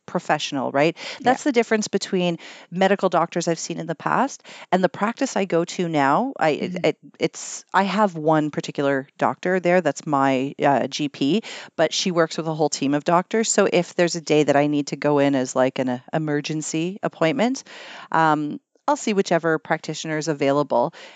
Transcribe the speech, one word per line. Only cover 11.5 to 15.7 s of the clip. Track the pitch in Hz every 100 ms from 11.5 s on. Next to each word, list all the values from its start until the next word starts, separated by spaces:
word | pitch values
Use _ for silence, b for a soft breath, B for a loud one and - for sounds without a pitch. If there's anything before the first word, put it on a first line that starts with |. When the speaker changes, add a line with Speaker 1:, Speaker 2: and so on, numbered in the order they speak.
| B B -
Speaker 1:
but | 160 -
she | 190
works | 170 160 -
with | 160
a |
whole | 156 147
team | - 139
of | 147
doctors. | - 170 - 220 226
So | - 190
if | 175 170 -
there's | 175 175
a |
day | 151 151
that | 147 143
I | 147
need | 147 143
to | 151
go | 147 143
in | 143
as, | 135 127 131
like, | 131